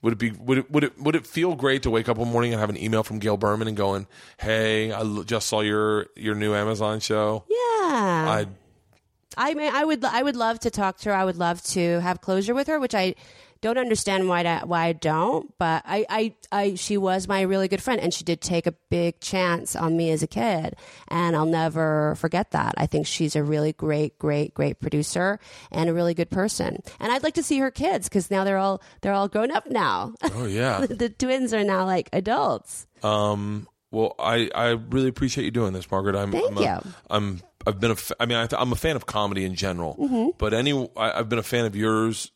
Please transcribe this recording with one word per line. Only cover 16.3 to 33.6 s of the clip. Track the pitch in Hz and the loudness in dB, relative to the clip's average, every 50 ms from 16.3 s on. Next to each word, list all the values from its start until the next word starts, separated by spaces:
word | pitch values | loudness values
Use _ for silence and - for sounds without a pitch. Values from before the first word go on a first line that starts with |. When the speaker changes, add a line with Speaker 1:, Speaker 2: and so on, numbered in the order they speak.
| - _ - - | -2 _ -10 -4
Speaker 2:
I, | - 202 202 202 190 | -2 0 2 0 0
she | 180 - - 208 | -2 -2 0 0
was | 202 190 190 185 190 185 | 2 2 2 2 0 0
my | 185 202 190 | 0 0 2
really | 190 185 190 190 190 | 2 2 2 2 2
good | 190 196 185 | 2 0 -2
friend, | - - 240 214 | 0 0 0 0
and | - 170 175 | 0 -2 -2
she | - 165 | -2 -2
did | 170 170 160 | -2 -2 -2
take | - - 180 170 165 | -2 -2 -2 0 0
a | 170 165 _ _ _ | 0 -4 _ _ _
big | - 170 170 170 165 _ | 0 0 0 0 -2 _
chance | - - - 190 180 175 170 170 - - - | -8 -4 0 0 2 2 2 0 -2 -6 -4
on | - 160 160 165 | -2 0 0 2
me | 165 170 160 | 2 2 2
as | 160 151 | 2 0
a | 160 | 0
kid, | 156 - 202 196 233 196 160 160 175 - - - - - - - | -2 -2 -2 0 0 0 0 -2 -4 -8 -10 -20 -20 -20 -20 -12
and | - - 170 175 170 165 | -4 -2 0 2 2 2
I'll | 151 156 | 2 2
never | 165 165 165 160 160 160 160 160 156 151 151 151 151 151 | 2 2 2 0 0 0 0 0 2 2 2 2 0 0
forget | - - 160 - 175 196 _ | 0 -2 -2 0 0 -2 _
that. | - - - - - | 0 0 0 0 0
I | - 147 | -2 -2
think | 156 - 151 151 | 0 0 -2 -2
she's | - - - 170 151 - | -2 -2 -2 -2 0 0
a | 151 147 | 0 0
really | 147 156 151 147 156 156 | 0 0 0 0 0 -2
great, | - 160 156 151 147 151 147 _ _ | -2 -2 -2 0 0 0 -2 _ _
great, | - 151 147 147 151 - _ | -2 0 0 0 -2 -2 _
great | - 147 139 131 _ | -2 -2 -2 -2 _
producer | - 151 151 147 151 - - 175 180 190 202 208 - - - - - - | -6 -2 -2 -2 -2 0 -2 0 0 0 -2 -4 -8 -20 -20 -20 -18 -8
and | - - 160 170 | -4 0 0 2
a | 165 | 2
really | 170 175 175 170 | 2 2 2 2
good | 170 170 - | 0 -2 -2
person. | - 190 185 220 - - 170 180 - 190 - - - - | 0 0 0 0 0 -2 -2 -4 -4 -6 -12 -14 -12 -8
And | - 220 | -2 -2
I'd | 240 269 - | -2 0 0
like | 302 - | 0 -2
to | - 294 | 0 0
see | - 302 269 | 0 2 2
her | 269 269 | 2 0
kids, | - - 269 349 392 - 185 - | 0 0 0 0 0 0 -4 0
'cause | - 202 175 - | 0 0 0 2
now | 202 190 190 | 0 0 2
they're | 196 196 | 2 2
all, | 190 190 196 196 180 - - - - | 2 2 0 0 -2 -6 -16 -20 -6
they're | - 196 196 | -2 0 2
all | 196 196 202 | 2 0 2
grown | - 208 220 254 | 0 0 0 2
up | 311 - - - | 0 -2 -2 0
now. | 277 220 185 131 95 90 98 - 226 - - - 98 | 0 0 2 2 0 0 -2 -6 -8 -4 -4 -2 -2
Speaker 1:
Oh, | 113 127 | -2 -4
yeah. | 107 95 107 123 135 110 95 277 | -2 0 0 0 2 2 2 0
Speaker 2:
<laughs> | - | -2
The | - 202 233 233 | 0 -2 -2 -4
twins | 220 _ 262 254 262 269 254 233 226 | 0 _ 0 0 2 0 0 0 0
are | 220 202 | 0 2
now, | 202 190 185 185 | 2 2 2 2
like, | 190 185 180 - - - | 2 2 0 0 0 -2
adults. | 190 185 208 233 311 - 220 131 107 - - - - - _ _ _ | -2 0 0 0 0 2 0 0 -2 -6 -12 -16 -16 -16 _ _ _
Speaker 1:
Um, | - 107 107 104 104 104 104 101 101 104 104 104 | 0 2 2 4 4 2 2 0 -2 -4 -4 -6